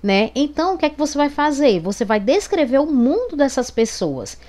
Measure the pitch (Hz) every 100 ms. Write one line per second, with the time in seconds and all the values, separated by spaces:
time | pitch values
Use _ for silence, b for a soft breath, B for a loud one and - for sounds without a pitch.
0 | 202 196 202 240 285 294 339 370 311 294
1 | 294 285 294 285 294 285 285 185 165 202
2 | 214 214 202 339 - 381 277 269 302 277
3 | 240 381 494 294 277 269 247 - 226 -
4 | 170 135 104 -